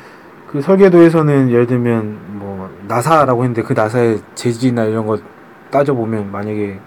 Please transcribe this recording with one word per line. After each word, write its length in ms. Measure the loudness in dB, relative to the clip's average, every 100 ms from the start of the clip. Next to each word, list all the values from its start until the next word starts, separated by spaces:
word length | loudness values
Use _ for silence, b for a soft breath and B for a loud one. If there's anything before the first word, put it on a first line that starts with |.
| B B B -20 -10
그 140 | -6
설계도에서는 880 | 0 4 6 8 6 4 2 2 2
예를 160 | 2 2
들면 500 | 0 0 -2 -4 -10 -14 -14
뭐 300 | -12 -12 -12 -16 -6
나사라고 560 | -4 2 2 2 0
했는데 200 | 0 -2
그 100 | -2
나사의 460 | 0 0 0 0 0 -6 -6
재질이나 500 | -4 -2 0 0 0
이런 200 | -2 -2
거 120 | -4 -6 -20 -20 -20 -4
따져보면 600 | -2 0 -2 -4 -4 -6
만약에 480 | -8 -8 -6 -6 -8